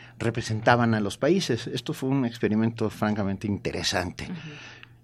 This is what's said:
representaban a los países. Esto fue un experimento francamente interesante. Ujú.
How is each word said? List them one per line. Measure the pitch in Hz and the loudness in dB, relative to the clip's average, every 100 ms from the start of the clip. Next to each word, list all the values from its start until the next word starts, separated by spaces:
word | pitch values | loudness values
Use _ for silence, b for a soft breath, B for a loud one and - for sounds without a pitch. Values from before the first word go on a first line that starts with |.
| B B | B B
representaban | 110 113 117 110 123 120 117 107 | -2 -2 -2 0 4 6 6 2
a | |
los | 101 - | 0 0
países. | 139 190 - 117 - | 2 2 2 -2 -2
Esto | 123 - | -6 -6
fue | 156 131 | -4 0
un | 139 120 | 0 0
experimento | - 104 107 113 113 107 | 0 2 4 2 2 -2
francamente | - 107 107 98 98 104 | 0 0 0 -2 -2 -2
interesante. | 98 - 92 - 98 90 - | -2 -4 -4 -2 -2 -2 -6
Ujú. | - 175 156 147 B B B B | -10 -10 -12 -16 B B B B